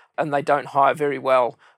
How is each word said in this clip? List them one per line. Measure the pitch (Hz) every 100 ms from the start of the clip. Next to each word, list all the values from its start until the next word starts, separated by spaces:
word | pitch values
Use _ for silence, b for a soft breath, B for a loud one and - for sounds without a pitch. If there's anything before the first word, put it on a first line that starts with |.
| b -
and | 156
they | 143
don't | 143 143 123
hire | 139 139
very | 127 147 135
well. | 131 131 120 - b